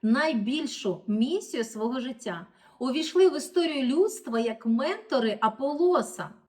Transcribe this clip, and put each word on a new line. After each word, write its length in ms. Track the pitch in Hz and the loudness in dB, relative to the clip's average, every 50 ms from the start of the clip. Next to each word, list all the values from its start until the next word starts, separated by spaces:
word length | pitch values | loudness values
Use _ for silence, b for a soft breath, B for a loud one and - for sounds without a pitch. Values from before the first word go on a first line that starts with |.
найбільшу 1000 | - 220 226 269 302 320 294 226 202 220 262 302 302 262 - - - 208 175 - - - | 4 2 2 4 4 2 2 0 0 0 -2 -2 -2 -4 -8 -4 -4 -4 -4 -4 -4 -4
місію 560 | 208 214 226 277 330 415 - - - 254 226 | 0 0 0 0 0 -4 -4 -6 -6 -6 -6
свого 360 | 220 - 214 214 233 247 262 | -6 -6 -6 -4 -4 -4 -4
життя. 480 | 240 254 262 - - 220 180 170 180 - b b b b b b | -6 -8 -10 -8 -8 -8 -8 -8 -12 -16 b b b b b b
Увійшли 500 | 247 262 247 302 320 - - 359 381 370 | -4 -2 -2 -2 -4 0 4 6 6 6
в 80 | 285 294 | 4 2
історію 460 | - - - 359 339 320 302 285 262 247 269 | -8 -2 0 0 0 2 0 0 0 2 4
людства 440 | 320 381 427 - - - - 226 226 | 4 2 2 0 -6 -10 -4 -2 0
як 260 | 226 233 220 - - | 0 0 -2 -2 0
ментори 720 | 233 226 233 269 311 392 - - - - 262 226 226 208 214 | 0 2 2 2 0 -2 -4 -6 -2 0 2 2 2 0 0
Аполоса 880 | 220 - - - 269 277 294 294 339 359 359 302 220 - - - 170 151 - - _ | 0 -2 0 0 -4 -2 0 2 4 4 4 4 0 -2 -8 -10 -12 -12 -12 -20 _